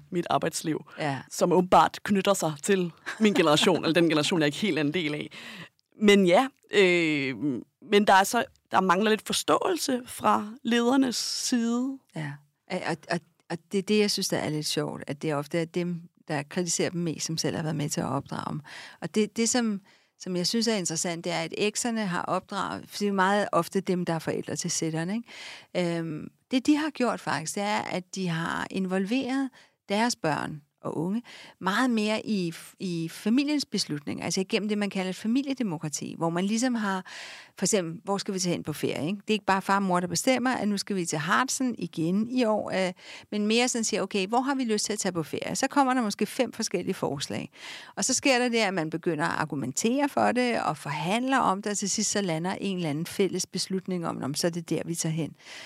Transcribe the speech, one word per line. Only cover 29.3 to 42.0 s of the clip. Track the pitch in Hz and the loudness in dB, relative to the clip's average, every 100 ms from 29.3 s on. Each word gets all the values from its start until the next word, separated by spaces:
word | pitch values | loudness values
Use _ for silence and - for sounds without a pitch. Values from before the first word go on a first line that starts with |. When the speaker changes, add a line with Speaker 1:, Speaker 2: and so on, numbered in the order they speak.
| 269 269 - - _ - | -2 -4 -6 -20 _ -4
Speaker 2:
deres | 202 240 - | 0 0 0
børn | 160 147 64 151 - _ | -2 -2 -4 -8 -14 _
og | - - | -8 -4
unge | 170 220 - - - - | -2 -4 -6 -14 -20 -8
meget | 180 202 262 | -2 2 2
mere | 226 208 220 - | 2 2 0 0
i, | 208 175 - - - | 0 0 -4 -14 -8
i | 185 170 165 | -4 -2 -4
familiens | - 208 247 285 302 - | -4 2 4 4 0 0
beslutninger, | 202 - 147 143 - | -2 -2 -4 -6 -6
altså | 120 190 | -2 -2
igennem | 190 214 208 | 0 0 0
det, | 208 | -2
man | 202 | -2
kalder | 196 185 | -2 -4
et | 185 | -4
familiedemokrati, | 220 247 277 269 226 156 151 - - - | -2 0 0 -2 -2 -4 -4 -6 -8 -2
hvor | 165 | 0
man | 170 | 0
ligesom | 196 226 254 | 0 2 0
har, | 233 208 190 - - - - - - | 0 0 -2 -6 -14 -14 -16 -20 -2
for | |
eksempel, | 190 208 165 165 | 0 2 0 -6
hvor | - 196 | -4 -2
skal | - | -2
vi | 190 | -2
tage | 175 | -2
hen | 143 | -2
på | - | -4
ferie, | 147 - - 147 | -2 -2 -2 -4
ikke? | 202 | -4
Det | - | -2
er | |
ikke | 214 | 0
bare | - 190 | 2 0
far | - 196 | 2 2
og | |
mor, | 196 175 | 2 2
der | 180 | 0
bestemmer, | 170 - 254 247 | 0 2 2 2
at | 247 208 | 0 0
nu | 196 | -2
skal | - 196 | -2 -4
vi | |
til | 170 156 | -2 -2
Harzen | 156 226 262 - 254 - | 2 2 2 0 -2 -2
igen | - - | -6 -2